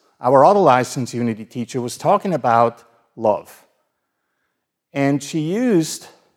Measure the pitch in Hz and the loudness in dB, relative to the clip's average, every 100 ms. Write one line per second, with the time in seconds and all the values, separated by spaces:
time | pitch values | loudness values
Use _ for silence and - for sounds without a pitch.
0 | _ _ 123 135 151 208 170 123 120 147 | _ _ 2 6 6 6 4 4 0 -6
1 | 117 120 117 110 107 123 117 131 120 - | -8 -4 -4 -6 -10 -12 -10 -8 -8 -4
2 | 156 196 196 156 123 117 117 - _ _ | 0 0 0 -4 0 2 2 -2 _ _
3 | _ - 113 85 - - _ _ _ _ | _ -4 -2 -2 -6 -20 _ _ _ _
4 | _ _ _ _ _ _ _ _ _ 147 | _ _ _ _ _ _ _ _ _ -4
5 | 139 143 - 160 156 202 247 185 156 - | -2 -2 -4 -6 -4 -2 0 0 0 -8
6 | - _ _ | -16 _ _